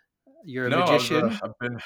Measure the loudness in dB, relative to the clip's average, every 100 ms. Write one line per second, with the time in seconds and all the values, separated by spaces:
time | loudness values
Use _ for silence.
0 | _ _ _ -20 -12 -4 0 2 4 4
1 | 4 0 0 -2 -10 -8 -8 -8